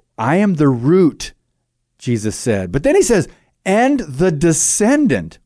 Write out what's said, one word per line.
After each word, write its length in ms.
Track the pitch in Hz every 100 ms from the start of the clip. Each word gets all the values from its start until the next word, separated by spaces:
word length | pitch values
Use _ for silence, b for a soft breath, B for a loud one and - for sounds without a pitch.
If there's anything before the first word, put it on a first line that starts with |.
| _ -
"I 180 | 113 175
am 200 | 208 160
the 140 | 143
root," 640 | 123 127 185 165 - - _ _ _ _ _ _ _
Jesus 380 | - 117 107 -
said. 360 | 123 101 92
But 120 | 117
then 120 | 269 392
he 80 |
says, 240 | - 208 - b b _ 185
"and 340 | 208 254 285
the 300 | 160 131 185
descendant." 1040 | 147 170 160 - - 214 294 269 110 82 -